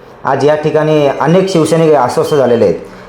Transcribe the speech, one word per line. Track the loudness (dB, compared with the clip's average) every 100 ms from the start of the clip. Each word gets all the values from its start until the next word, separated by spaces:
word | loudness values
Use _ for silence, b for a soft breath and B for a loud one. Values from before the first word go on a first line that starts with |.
| B B
आज | -6 0
या | 0
ठिकाणी | 0 0 -2 0 0 0
अनेक | 0 0 0 0
शिवसैनिक | 0 0 2 2
अस्वस्थ | 2 0 -2 -2
झालेले | 0 2 2
आहेत. | 0 -2 -8 B